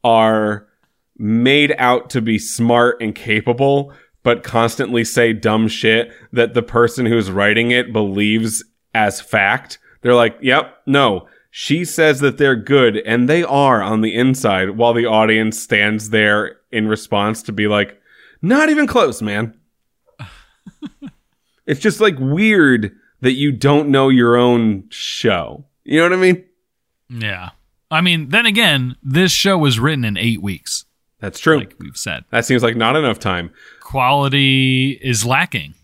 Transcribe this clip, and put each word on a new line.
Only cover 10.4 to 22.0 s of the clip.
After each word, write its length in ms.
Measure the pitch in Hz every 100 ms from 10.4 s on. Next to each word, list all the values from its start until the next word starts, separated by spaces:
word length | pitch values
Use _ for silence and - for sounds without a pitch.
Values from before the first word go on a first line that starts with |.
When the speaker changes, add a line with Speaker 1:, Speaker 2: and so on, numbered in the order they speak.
Speaker 1:
"Yep, 400 | 131 139 147 _ -
no, 400 | 139 127 92 - _ _
she 340 | - - 156
says 360 | 175 - 156 135
that 180 | 139 -
they're 160 | 139
good," 440 | 120 101 139 120 104
and 300 | 107 120 123
they 140 | 170
are 400 | 170 139 143 117
on 200 | 98 110
the 120 | 110
inside, 600 | 104 131 131 113 95 95 104
while 160 | 117
the 140 | 117 117
audience 540 | 110 110 110 110 107
stands 500 | - 107 104 107 107
there 480 | 110 104 104 101 - _
in 160 | 113 107
response 560 | 107 - 104 104 113
to 80 | -
be 140 | 104 104
like, 340 | 104 104 - _ _ _ _
"Not 280 | 170 269 311
even 180 | 302 294
close, 340 | 240 156 -
man." 340 | 107 104 113 _ _ _ _ _ _ _
<laughs> 120 | 110 - _ _ 202 _ 302 _ 269 _ _ _ _ _ -
It's 140 | 139
just, 180 | 214
like, 160 | -